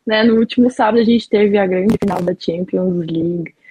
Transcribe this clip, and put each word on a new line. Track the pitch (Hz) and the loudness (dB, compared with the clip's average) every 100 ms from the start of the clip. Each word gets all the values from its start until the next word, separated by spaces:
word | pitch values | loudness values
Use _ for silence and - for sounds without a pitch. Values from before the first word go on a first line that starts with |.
né, | - 220 | -2 2
no | 233 226 | 2 2
último | 233 - 247 | 0 2 0
sábado | - 214 233 | 2 0 2
a | |
gente | 226 233 - | 2 0 0
teve | 208 208 202 | 0 2 2
a | 190 | 0
grande | 185 202 - | 0 0 0
final | 202 180 | -2 -2
da | 175 185 | -4 -4
Champions | - 170 185 185 185 175 165 | -6 -6 -4 -2 -2 -2 -4
League | 165 170 175 160 _ _ | -4 -4 -6 -8 _ _